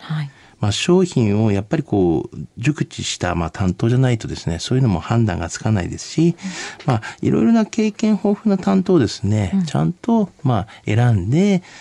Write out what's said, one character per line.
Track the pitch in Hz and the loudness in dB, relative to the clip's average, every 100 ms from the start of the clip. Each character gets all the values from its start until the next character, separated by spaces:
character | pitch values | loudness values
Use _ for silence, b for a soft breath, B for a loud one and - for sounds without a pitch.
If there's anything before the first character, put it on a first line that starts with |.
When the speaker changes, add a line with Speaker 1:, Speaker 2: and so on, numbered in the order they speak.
Speaker 1:
は | B 156 | B -6
い。 | 143 B B B | -6 B B B
Speaker 2:
ま | 104 | -2
あ、 | |
商 | 101 - 180 | -2 2 2
品 | 180 - 110 101 | 4 2 2 2
を | 110 | 2
や | 98 | 0
っ | |
ぱ | 107 151 | -2 -4
り | |
こ | - 104 90 78 - | 0 2 2 2 -2
う、 | - 78 - | -12 -14 -4
熟 | 120 147 | -2 -2
知 | - - | -4 -6
し | 98 - | -8 -4
た、 | 90 | -2
ま | 85 82 | -2 -4
あ、 | |
担 | - 95 | -2 -2
当 | 90 117 | 0 0
じ | |
ゃ | 123 | 2
な | 131 | 2
い | 117 | 0
と | - | -4
で | - | -8
す | - | -6
ね、 | 85 | -6
そ | - | -2
う | 127 | 0
い | |
う | |
の | 127 | 2
も | 85 | 0
判 | - 113 | 0 0
断 | 110 85 | 0 -2
が | 85 | -6
つ | - | -6
か | 110 | -2
な | 104 | -2
い | 90 | -2
で | - | -8
す | - | -8
し、 | - 170 170 190 180 B B - | 0 0 0 -8 -10 B B -2
Speaker 1:
う | |
ん。 | |
Speaker 2:
ま | 117 | -2
あ、 | B B | B B
い | 110 | 0
ろ | - | 2
い | 226 | 4
ろ | |
な | 226 | 2
経 | 208 - 214 | 2 -2 -2
験 | 208 214 208 | 0 0 2
豊 | 202 202 | 0 0
富 | 214 | 0
な | 190 | 0
担 | 190 190 | 2 0
当 | 180 | 4
を | 180 | 2
で | 107 | 2
す | - | 0
ね、 | 98 107 98 | 0 0 0
Speaker 1:
う | 196 | 0
ん。 | |
Speaker 2:
ち | 165 | -2
ゃ | 139 | 0
ん | 160 | -2
と、 | 170 - 233 202 - | -2 0 0 0 -4
ま | 131 113 | 0 0
あ、 | 110 B | -2 B
選 | - 107 123 | -2 2 4
ん | 107 90 | 2 2
で、 | 151 202 185 B B | 2 2 2 B B